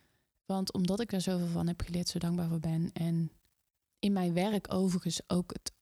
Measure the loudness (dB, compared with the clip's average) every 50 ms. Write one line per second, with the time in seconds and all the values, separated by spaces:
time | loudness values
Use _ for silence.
0 | _ _ _ _ _ _ _ _ _ -4 -2 -2 -2 -2 0 0 2 2 2 0
1 | 0 -2 -2 -2 0 0 0 0 0 0 0 0 0 0 -2 -2 -4 -4 -2 -2
2 | -2 -2 -2 -2 0 0 0 0 0 0 -2 0 0 0 0 0 0 0 -2 -2
3 | 0 0 2 2 0 -2 -4 _ _ _ _ _ _ _ _ _ _ _ _ -2
4 | 0 2 2 2 2 2 2 2 2 2 2 0 0 0 0 2 2 2 2 0
5 | 0 -2 -4 -4 -4 0 0 0 0 -2 -6 -10 -10 -10 -14 _